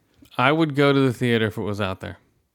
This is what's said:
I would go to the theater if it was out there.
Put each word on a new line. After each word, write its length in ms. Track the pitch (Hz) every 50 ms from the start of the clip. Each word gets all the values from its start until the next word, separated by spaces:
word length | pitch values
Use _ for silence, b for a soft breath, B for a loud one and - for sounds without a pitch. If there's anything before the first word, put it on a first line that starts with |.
| _ _ _ _ - - -
I 160 | - 123 135
would 220 | 156 160 165 151 135
go 180 | 143 143 143
to 80 | 139 139
the 140 | 135 131 110
theater 320 | - 127 120 117 113 110
if 120 | 104 - 117
it 20 |
was 180 | 98 101 101 101
out 200 | 104 95 95 -
there. 180 | 98 95 90 - _ _ _ _ _ _